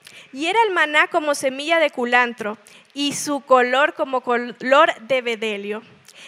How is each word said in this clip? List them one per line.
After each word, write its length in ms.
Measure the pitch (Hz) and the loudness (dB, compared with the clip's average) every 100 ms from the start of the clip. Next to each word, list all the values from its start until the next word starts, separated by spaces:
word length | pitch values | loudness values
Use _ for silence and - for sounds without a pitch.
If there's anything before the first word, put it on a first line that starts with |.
| - - - | -20 -20 -18
Y 140 | 262 330 | -8 -2
era 140 | 427 453 | 0 0
el 60 | |
maná 360 | 349 302 302 349 | 2 2 2 2
como 280 | 349 302 285 | 0 -2 -2
semilla 440 | 269 262 294 330 | -2 -4 -2 0
de 120 | 302 | 0
culantro, 680 | - 240 247 240 233 208 214 - - _ | -2 0 2 0 -4 -10 -10 -18 -20 _
y 220 | 277 285 269 | -6 -6 -4
su 260 | - 285 | -6 -4
color 540 | - 254 247 254 302 330 | 2 4 4 2 0 0
como 260 | 294 262 | -4 -4
color 720 | 247 240 240 - 254 269 330 - | -2 -4 -4 -8 2 4 4 2
de 200 | 226 262 | -4 -4
bedelio. 600 | 240 226 220 202 202 214 233 - - - | -2 -6 -6 -6 -8 -10 -12 -20 -20 -20